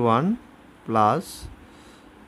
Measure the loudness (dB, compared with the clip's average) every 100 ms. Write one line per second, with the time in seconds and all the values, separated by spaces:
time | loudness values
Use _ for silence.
0 | 2 2 0 -4 -8 -20 -20 -16 -2 2
1 | 2 0 -6 -16 -18 -20 -20 -20 -20 -20
2 | -20 -20